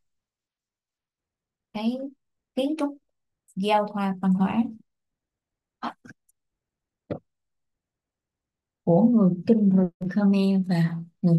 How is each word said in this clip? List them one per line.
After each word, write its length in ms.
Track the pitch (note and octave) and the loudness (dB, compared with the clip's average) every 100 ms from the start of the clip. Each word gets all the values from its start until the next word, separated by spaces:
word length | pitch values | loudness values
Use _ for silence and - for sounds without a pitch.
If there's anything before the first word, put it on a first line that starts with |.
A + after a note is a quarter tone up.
| _ _ _ _ _ _ _ _ _ _ _ _ _ _ _ _ _ | _ _ _ _ _ _ _ _ _ _ _ _ _ _ _ _ _
Cái 240 | G#3+ A3+ B3+ C#4 - _ _ _ - | -8 -6 -6 -10 -16 _ _ _ -6
kiến 180 | C#4 D#4 | -4 -4
trúc 180 | C#4+ C#4+ _ _ _ _ _ - | -6 -8 _ _ _ _ _ -6
giao 300 | G3+ G#3+ G3+ | -2 0 -2
thoa 240 | G3+ G3 F#3 | -4 -4 -2
văn 120 | F#3+ | 0
hóa 300 | F#3 F#3+ A3 - - _ _ _ _ _ _ _ _ _ _ A#3+ - - - _ _ _ _ _ _ _ _ - - _ _ _ _ _ _ _ _ _ _ _ _ _ _ _ _ | 0 0 0 -4 -6 _ _ _ _ _ _ _ _ _ _ -14 -14 -20 -20 _ _ _ _ _ _ _ _ -16 -16 _ _ _ _ _ _ _ _ _ _ _ _ _ _ _ _
của 180 | - E3+ | 0 4
người 280 | A#3 A#3 F#3 F3 - | 4 4 2 0 0
Kinh, 220 | A3+ G3 | 2 4
người 200 | F#3 F#3 - F#3 | 2 0 -4 -6
Khmer 500 | G3 G3+ G3 G3 G3 F#3 | -2 2 2 2 0 0
và 260 | E3+ E3 E3 - _ | 0 0 -4 -14 _
người 160 | F3 | 0